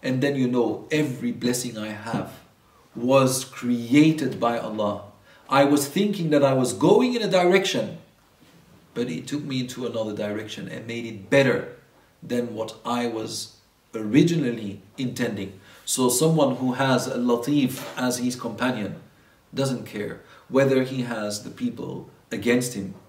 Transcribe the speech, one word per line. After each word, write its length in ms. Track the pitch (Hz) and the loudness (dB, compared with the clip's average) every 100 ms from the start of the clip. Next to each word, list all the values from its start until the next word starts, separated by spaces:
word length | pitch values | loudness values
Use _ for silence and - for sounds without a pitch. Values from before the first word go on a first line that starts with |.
And 200 | 135 127 | -2 0
then 140 | 139 139 | 0 0
you 100 | 127 | 0
know, 400 | 123 110 - - | 2 0 -2 -2
every 420 | 151 139 123 120 | -2 -2 -2 -6
blessing 440 | 104 120 120 127 110 | -2 -2 -2 -4 -8
I 120 | 107 | -10
have 440 | 107 107 107 - - - _ _ _ _ | -10 -6 -6 -6 -12 -20 _ _ _ _
was 500 | - 120 135 131 127 | -6 4 6 4 0
created 920 | - - 120 120 117 143 156 156 135 - | -6 -8 -2 -2 4 6 6 4 -2 0
by 200 | 117 117 | 0 0
Allah. 440 | 110 107 107 101 - - _ - - | -4 -2 -2 -4 -10 -20 _ -20 0
I 160 | 135 | 4
was 240 | 143 143 - | 6 4 2
thinking 420 | 190 202 170 160 | 0 0 0 2
that 140 | 147 | 4
I 100 | 139 | 4
was 180 | 135 120 | 4 0
going 420 | - 147 220 247 | 2 6 6 4
in 80 | 240 | 0
a 60 | 202 | 2
direction, 680 | 180 175 190 - 247 - 165 - _ _ _ _ _ _ - _ | 4 6 4 2 -2 -4 -8 -18 _ _ _ _ _ _ -20 _
but 140 | - 123 | -8 -6
he 120 | 123 | -6
took 220 | - 147 | -6 -8
me 160 | 147 131 | -4 -4
into 260 | 123 - 120 | -6 -6 -6
another 280 | 113 107 | -4 -4
direction 540 | 104 104 104 107 - - | -4 -4 -6 -8 -12 -12
and 180 | 120 113 | -12 -8
made 200 | 117 113 | -8 -8
it 240 | 101 95 | -12 2
better 460 | 139 131 101 - - _ _ _ _ | 4 6 2 -4 -14 _ _ _ _
than 320 | - 120 120 | -6 -4 -4
what 220 | 107 110 - | -6 -8 -8
I 220 | 117 120 120 | -4 -2 -2
was 500 | 110 110 110 - _ _ _ _ | -4 -6 -8 -12 _ _ _ _
originally 880 | 113 107 127 170 165 127 113 104 98 - - | -8 2 6 6 4 -2 -4 -8 -12 -18 -6
intending. 640 | 127 - 117 101 98 - - - | -6 -2 -4 -4 -8 -12 -20 -18
So 240 | - - 127 | -6 2 2
someone 480 | - 160 160 135 123 | 4 4 4 2 2
who 180 | 127 | -2
has 320 | - 135 123 - | 0 2 2 0
a 120 | 123 | -2
Latif 640 | 123 117 - 147 131 - - - | 2 0 2 2 2 -2 -10 -4
as 220 | 127 123 | -2 -2
his 180 | 123 123 | -4 -4
companion 640 | 117 107 123 120 101 - - _ _ _ _ | -8 -4 -2 -2 -6 -8 -16 _ _ _ _
doesn't 320 | - 135 120 104 | -4 -2 -2 -6
care 340 | 110 101 - - - _ | -8 -8 -10 -18 -20 _
whether 340 | 127 135 131 | 2 4 4
he 200 | 127 135 | 0 -4
has 400 | 120 113 104 104 | -6 -4 -6 -6
the 60 | - | -10
people 600 | - 123 - - - - - _ | -6 -6 -6 -10 -10 -14 -20 _
against 440 | 107 120 123 127 | -4 2 2 2
him 200 | 104 95 - | -6 -10 -12